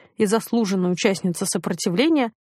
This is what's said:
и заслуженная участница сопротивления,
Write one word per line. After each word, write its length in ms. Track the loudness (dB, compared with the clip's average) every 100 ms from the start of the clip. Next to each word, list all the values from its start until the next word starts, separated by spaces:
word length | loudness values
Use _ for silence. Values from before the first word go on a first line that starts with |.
| _ -2
и 120 | 0
заслуженная 640 | 0 0 0 0 0 0
участница 560 | 2 0 0 -2 -2 -4
сопротивления, 840 | -4 -4 -4 -2 2 2 2 0 -6